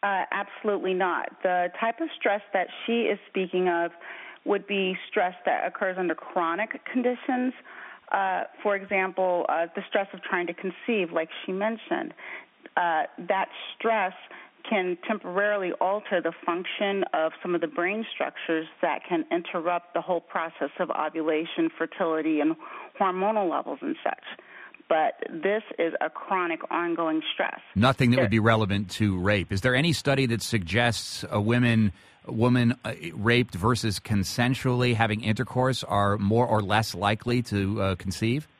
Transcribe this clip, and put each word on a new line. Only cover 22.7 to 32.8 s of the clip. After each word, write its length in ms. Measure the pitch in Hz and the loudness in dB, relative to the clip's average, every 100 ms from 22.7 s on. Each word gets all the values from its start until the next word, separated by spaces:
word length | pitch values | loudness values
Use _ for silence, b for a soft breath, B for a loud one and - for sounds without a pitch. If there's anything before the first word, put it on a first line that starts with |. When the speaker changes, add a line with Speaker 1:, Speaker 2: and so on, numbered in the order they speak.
| B B - | B B 0
Speaker 1:
hormonal 520 | 196 185 196 220 185 | 0 2 2 2 0
levels 280 | 143 - 143 | -2 -4 -6
and 120 | - - | -6 -4
such. 220 | - - - - B B B B _ | -4 -4 -12 -18 B B B B _
But 340 | 160 156 - - | 2 2 0 -8
this 320 | 165 175 208 - - | -4 0 0 -4 -2
is 140 | 165 - | -2 0
a 80 | 156 | -4
chronic, 520 | - - 190 175 160 - | -6 -2 0 0 -2 -2
ongoing 500 | 165 170 170 165 156 - | -2 0 0 0 0 -2
stress. 260 | - - - - - | -2 -2 -4 -6 4
Speaker 2:
Nothing 340 | 123 135 127 | 4 6 4
that 60 | 123 | 4
Speaker 1:
There 80 | |
Speaker 2:
would 60 | 113 | 4
be 80 | 110 | 4
relevant 520 | 107 113 104 101 98 | 6 4 4 0 -2
to 260 | - 107 92 | 0 2 2
rape. 320 | 92 104 87 | 2 2 2
Is 80 | 98 | 0
there 140 | 127 | 2
any 180 | 127 165 | 4 4
study 320 | 160 - 135 131 | 2 2 2 2
that 140 | 113 | 0
suggests 840 | - 113 82 104 120 110 - - - | 0 -2 0 2 2 2 -6 -10 -2
a 100 | 107 | 0
women, 520 | 104 120 120 113 104 B B B - | 4 4 6 6 4 B B B -8
a 60 | |
woman, 420 | 117 120 123 117 120 | 2 4 6 4 2